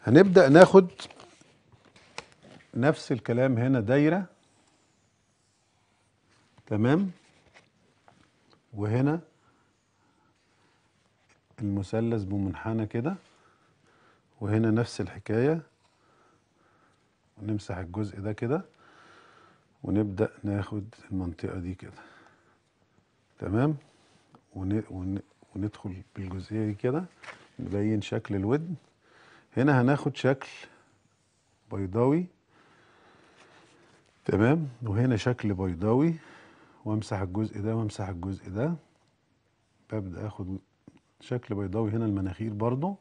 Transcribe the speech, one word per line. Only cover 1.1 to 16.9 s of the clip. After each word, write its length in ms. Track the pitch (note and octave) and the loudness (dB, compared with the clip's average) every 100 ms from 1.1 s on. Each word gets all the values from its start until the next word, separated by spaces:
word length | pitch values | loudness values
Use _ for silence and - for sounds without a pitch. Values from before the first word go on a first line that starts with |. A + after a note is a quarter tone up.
| - - - - _ _ - - - - - - - - - - | -18 -20 -20 -20 _ _ -20 -20 -20 -18 -18 -18 -20 -20 -20 -10
نفس 380 | B2 C3+ D#3+ - | 0 0 0 -4
الكلام 460 | B2+ - A#2+ C3 A#2 | -6 -2 0 2 2
هنا 220 | B2 C3 | 2 0
دايرة. 460 | G#2 C3+ D3+ F3 F#3 _ _ _ _ _ _ _ _ _ _ _ _ _ _ _ _ _ _ _ _ _ _ - - | 2 4 4 2 -4 _ _ _ _ _ _ _ _ _ _ _ _ _ _ _ _ _ _ _ _ _ _ -20 -6
تمام. 440 | G#2+ A2+ D#3+ G3 F3 _ _ _ - _ _ _ _ - _ _ _ _ _ _ | 0 2 2 0 -8 _ _ _ -20 _ _ _ _ -20 _ _ _ _ _ _
وهنا 460 | G#2 G#2 A#2+ C#3 E3 - _ _ _ _ _ _ _ _ _ _ _ _ _ _ _ _ _ _ _ _ _ _ - | -6 -2 2 2 0 -8 _ _ _ _ _ _ _ _ _ _ _ _ _ _ _ _ _ _ _ _ _ _ -8
المثلث 640 | G#2 G2 F#2+ A2 A#2 A#2 | -4 -4 -4 -2 -2 -2
بمنحنى 640 | F#2+ G2+ G2 F2 A2+ A2+ G#2+ | -4 -4 -4 -6 -6 -4 -4
كده، 300 | A#2 C3 F#3+ _ _ _ _ _ _ _ _ _ _ _ _ | -4 -4 -6 _ _ _ _ _ _ _ _ _ _ _ _
وهنا 300 | G2+ G#2+ A2+ | -2 0 2
نفس 300 | G#2+ A#2+ - | 0 -2 -6
الحكاية. 600 | F2+ - - A2 C3+ E3 - _ _ _ _ _ _ _ _ _ _ _ _ | -10 -10 -4 0 0 -2 -6 _ _ _ _ _ _ _ _ _ _ _ _